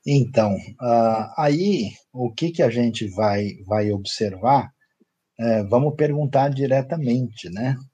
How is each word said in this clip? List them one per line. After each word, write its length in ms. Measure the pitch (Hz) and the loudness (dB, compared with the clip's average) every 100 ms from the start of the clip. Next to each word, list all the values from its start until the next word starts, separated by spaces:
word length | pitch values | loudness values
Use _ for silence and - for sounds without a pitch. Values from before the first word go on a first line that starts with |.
| 147 | 2
Então, 500 | 139 120 117 107 95 - - | 2 4 2 2 0 -6 -6
ah, 540 | 123 117 113 113 - - | 2 4 4 2 -4 0
aí, 540 | 151 147 202 180 98 - _ | 0 2 2 0 -2 -8 _
o 200 | 131 120 | -6 -6
que 200 | 113 170 | -2 -4
que 100 | 165 | 2
a 80 | 135 | 2
gente 380 | 117 120 113 107 | 2 0 -2 -6
vai, 480 | 95 107 101 104 - 95 | -2 0 0 -4 -8 -4
vai 240 | 107 104 | -2 0
observar? 800 | 101 98 - 104 95 113 135 104 _ _ _ _ _ _ - | -2 -6 -4 -4 -2 2 2 0 _ _ _ _ _ _ -6
É, 260 | 117 110 | 0 0
vamos 320 | 98 120 147 147 | 2 2 2 0
perguntar 520 | 147 147 143 135 139 | 0 0 0 2 0
diretamente, 1000 | 135 135 135 131 170 131 123 123 - 87 | 0 0 0 0 -4 0 0 -2 -8 -12
né? 260 | 92 127 131 - | -6 -4 -4 -8